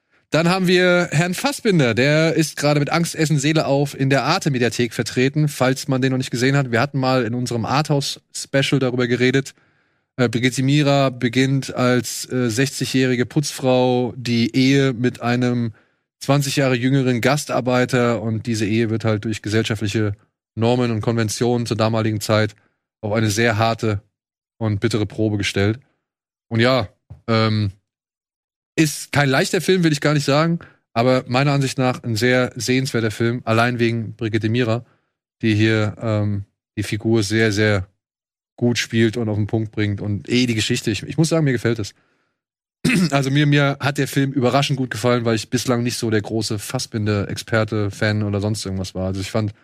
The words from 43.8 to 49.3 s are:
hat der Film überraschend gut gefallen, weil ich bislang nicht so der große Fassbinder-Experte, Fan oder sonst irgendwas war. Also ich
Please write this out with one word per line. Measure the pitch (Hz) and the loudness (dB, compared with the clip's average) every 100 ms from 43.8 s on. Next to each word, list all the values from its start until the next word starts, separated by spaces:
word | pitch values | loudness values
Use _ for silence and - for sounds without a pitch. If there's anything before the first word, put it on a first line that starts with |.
hat | 131 143 | -2 -2
der | 131 | -2
Film | 143 135 | 0 0
überraschend | 139 120 131 143 135 | 2 2 2 0 -2
gut | 123 | -4
gefallen, | 107 123 120 | -2 0 2
weil | 117 113 | 2 -2
ich | - | -2
bislang | 123 131 120 | -4 0 0
nicht | 120 - | 0 -2
so | 117 | 0
der | 107 | 0
große | 101 113 107 107 | 0 -4 -4 -6
Fassbinder-Experte, | - 131 - 117 107 104 95 107 - 113 110 110 101 | -6 -8 -6 -4 -2 -2 -2 -6 -2 0 0 -2 -4
Fan | - 110 107 | -2 -2 0
oder | 104 101 | -2 -2
sonst | 104 107 | -2 -4
irgendwas | 98 95 92 | -6 -6 -6
war. | 92 92 | -6 -4
Also | 98 | -4
ich | 95 | -4